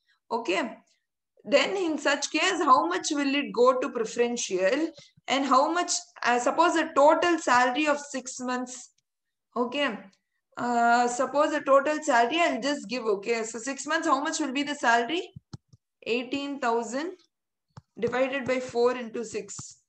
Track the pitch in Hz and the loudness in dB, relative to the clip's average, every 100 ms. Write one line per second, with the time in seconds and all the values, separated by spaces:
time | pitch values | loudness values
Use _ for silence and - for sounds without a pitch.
0 | _ _ _ 233 233 359 247 190 _ _ | _ _ _ -6 -2 -2 -4 -10 _ _
1 | _ _ _ _ 202 262 277 392 339 285 | _ _ _ _ 0 2 2 -2 -2 -2
2 | 285 285 - 311 359 349 302 269 320 359 | 0 -2 -2 0 0 2 6 6 4 -2
3 | - 294 277 285 226 196 247 254 277 240 | -2 -2 0 -2 -2 2 4 4 -2 -4
4 | 220 240 240 240 - 185 190 277 320 - | -4 0 0 0 -4 0 0 0 -2 -6
5 | - _ - 269 277 254 311 349 349 - | -20 _ -4 -2 4 4 4 0 -2 -4
6 | - - - 240 254 285 339 320 294 269 | -6 -4 0 2 0 2 2 2 0 6
7 | 294 320 349 330 - 247 254 247 302 285 | 6 6 2 2 2 4 4 2 0 0
8 | - 262 254 - 247 247 247 - - _ | -4 -10 -10 -10 -6 -6 -6 -12 -18 _
9 | _ _ _ _ _ 226 240 285 277 196 | _ _ _ _ _ -6 -4 -2 -4 -4
10 | - _ _ _ _ - 240 240 233 240 | -14 _ _ _ _ -8 -2 2 4 4
11 | 240 240 254 277 302 302 277 269 269 302 | 2 0 -2 2 2 0 4 4 4 -2
12 | 302 240 240 320 330 254 269 294 196 247 | 2 4 4 2 0 0 -2 -4 -6 -6
13 | 220 196 220 233 220 233 254 269 285 320 | -2 -2 -2 -4 -4 -8 -8 -8 -4 -2
14 | 320 269 302 311 285 262 285 294 254 233 | 0 0 -2 -4 -4 -4 -4 -2 2 2
15 | 240 339 - - _ - _ _ _ _ | 2 -4 -6 -16 _ -20 _ _ _ _
16 | - 226 247 277 285 277 247 233 220 254 | -4 -4 -4 -6 -6 -4 -2 -2 -4 -6
17 | 339 370 _ _ _ _ _ - _ - | -8 -12 _ _ _ _ _ -20 _ -6
18 | 233 247 262 269 247 254 254 233 240 247 | -4 0 0 -2 -2 -4 -2 0 0 0
19 | 226 233 214 214 196 - - - | -8 -8 -8 -8 -10 -14 -16 -20